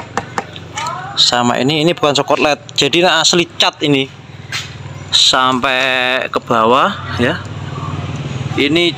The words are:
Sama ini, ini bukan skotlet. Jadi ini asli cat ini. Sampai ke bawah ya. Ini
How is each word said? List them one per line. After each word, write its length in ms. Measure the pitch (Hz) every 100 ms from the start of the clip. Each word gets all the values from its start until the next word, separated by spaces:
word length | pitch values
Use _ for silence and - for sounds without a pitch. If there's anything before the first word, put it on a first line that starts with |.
| - - - - - - - - - - -
Sama 480 | - - 120 120 120
ini, 240 | 127 156 160
ini 80 |
bukan 240 | - 147 139
skotlet. 560 | 135 143 147 143 -
Jadi 260 | - 143 165
ini 60 | 180
asli 400 | 160 156 175 170
cat 320 | - 185 - 151
ini. 240 | 139 135 - - - - - - - - - -
Sampai 1120 | - - 135 127 127 135 127 131 131 127 127 -
ke 160 | -
bawah 720 | - 117 113 131 180 - - -
ya. 160 | 123 175 - - - - - - - - - - - -
Ini 320 | 143 165 175